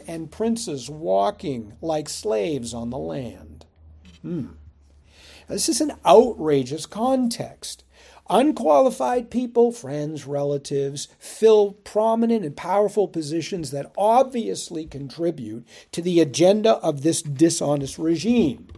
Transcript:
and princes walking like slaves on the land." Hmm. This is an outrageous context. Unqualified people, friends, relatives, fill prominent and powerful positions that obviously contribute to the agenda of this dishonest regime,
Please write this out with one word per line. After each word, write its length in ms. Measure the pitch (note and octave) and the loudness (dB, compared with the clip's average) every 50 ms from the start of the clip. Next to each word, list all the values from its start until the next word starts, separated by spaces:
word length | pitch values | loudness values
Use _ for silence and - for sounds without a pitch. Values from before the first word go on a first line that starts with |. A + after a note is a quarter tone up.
| - - | -12 -12
and 240 | E3 E3 D#3+ D3+ | -12 -10 -12 -10
princes 580 | - - G#3+ A#3 A3+ A3+ - - D3 C3 A#2 B2+ | -8 -4 -2 -2 -2 -2 -4 -8 -8 -8 -10 -12
walking 840 | D3+ D3+ D#3+ F3+ F#3+ G3 G3+ G#3 G3+ - - D#3+ C3+ A#2 G#2+ G2+ - - | -12 -8 -2 0 2 2 2 0 -2 -4 -6 -6 -6 -6 -8 -12 -14 -10
like 280 | - D#3+ D#3+ D3+ D3+ - | -4 -4 -2 -4 -4 -6
slaves 640 | - - - G#3+ A3 G#3+ G3 F3 D3+ C3 A#2 A2+ A2+ | -10 -8 -4 -2 -2 -2 -2 -2 -2 -4 -6 -8 -8
on 160 | A#2 A#2 A#2 | -8 -8 -8
the 80 | B2 C#3+ | -8 -8
land." 680 | D#3 E3 D#3+ D3 B2+ A2 F#2+ F2+ E2+ D#2 D#2 D#2 - _ _ _ - - - - - - - - | -8 -8 -8 -8 -10 -10 -12 -16 -20 -20 -20 -20 -20 _ _ _ -20 -20 -20 -20 -20 -20 -20 -16
Hmm. 260 | - D#3 F3 D#3+ A#2 - - - - - - _ _ _ _ _ _ _ _ _ - - - - - - | -12 -8 -8 -8 -8 -10 -12 -20 -20 -20 -20 _ _ _ _ _ _ _ _ _ -20 -20 -20 -20 -14 -10
This 220 | - G3+ - - | -6 -4 -2 -2
is 120 | C#4 - | 0 -2
an 120 | D#4 D4 - - - | -2 -4 -4 0 4
outrageous 800 | F3 E3+ A3 B3+ B3 - - D#3+ D#3 D3 C#3 C3 B2 D3 E3 - | 8 8 8 8 6 2 -4 -2 0 2 2 0 -2 -6 -10 -10
context. 1000 | - - G3+ A#3 C4 C4+ B3+ B3+ A#3 A#3 - A#2+ - - - - - - - _ _ _ _ - - - - _ - | -10 -6 -4 -2 0 0 0 0 -2 -4 -6 -10 -12 -14 -16 -14 -14 -14 -16 _ _ _ _ -20 -20 -20 -18 _ 0
Unqualified 1000 | - A3 C#4 D4+ A#3+ A#3 A#3 D#4 D4 C#4 C4+ B3+ B3+ - B3+ B3 B3 B3 A#3+ A#3+ | 2 4 4 2 2 0 2 4 6 6 6 4 2 0 -2 -2 -2 -2 -4 -4
people, 440 | - A#3+ B3+ A#3+ - A#3+ A#3 A#3+ A#3+ | -4 -4 -4 0 2 4 4 4 2
friends, 520 | - - - C#3+ D3+ D3 D3+ D#3+ C#3+ - | -2 -8 -8 -6 -6 -6 -6 -8 -10 -8
relatives, 840 | C3+ C#3+ C#3+ C#3+ C#3+ C#3+ C#3 C#3 - D3 C#3 C#3 C#3 C#3+ C#3 - - _ _ | -6 -4 -4 -2 -2 -2 -4 -4 -4 -4 -4 -4 -4 -6 -8 -12 -14 _ _
fill 540 | - - - - G#3+ A3 A3 G#3+ G#3 G3+ G3 | -20 -16 -2 4 6 6 8 8 6 4 0
prominent 720 | - - - - G#3 G#3+ A3+ A3+ A3+ A#3 A#3 A#3 A3 F#3 | -8 -12 -4 0 0 2 2 2 2 2 2 2 0 -2
and 100 | D3 C#3+ | -4 -8
powerful 520 | - - E3+ F#3 G3+ G#3+ G3 - G#3+ F#3+ F3+ | -8 -4 0 2 2 2 2 2 0 0 0
positions 640 | - E3 D#3 C#3+ D#3 E3 D3 - G3 F3+ D#3 B2 | -2 -6 -6 -4 -4 -4 -4 -4 -6 -6 -6 -6
that 200 | C#3 C#3 C#3 - - - | -8 -8 -8 -8 -4 0
obviously 880 | G3 G#3+ A3+ B3+ C4+ C4 C4 A#3+ G#3+ G3 F3+ - - - E3+ D#3+ D#3 | 2 4 4 4 4 2 0 -6 -4 -4 -6 -8 -8 -10 -10 -10 -10
contribute 800 | - - C3+ C#3 C3+ - D3+ E3 E3+ D#3+ D3+ A2+ G#2 G#2+ A#2 - _ - - - _ | -10 -12 -12 -12 -12 -8 -4 -4 -4 -4 -4 -8 -10 -10 -12 -14 _ -20 -20 -20 _
to 100 | - F3 | -8 -4
the 200 | E3+ F3+ F3 E3+ | -2 2 4 4
agenda 540 | D#3+ D3 A#2 B2 E3+ F#3 G#3 G#3+ G#3 A3 A3 - | 4 4 4 4 4 4 6 4 4 4 2 2
of 240 | - E3 D3+ C#3 | 2 -2 -2 0
this 200 | C3+ E3 D#3+ - | 0 0 0 -2
dishonest 760 | - D3+ C#3 C3 D#3+ E3 E3 - - C#3+ D3 C#3+ C#3 C3 - - | -4 -4 0 4 4 4 4 2 -2 0 0 -2 -2 -6 -8 -4
regime, 720 | E3 D#3+ E3+ D#3 D#3+ A3+ A#3+ A#3+ F#3+ C#3+ A2+ - - - - | -2 -2 -2 0 0 2 2 4 4 2 0 -4 -10 -20 -20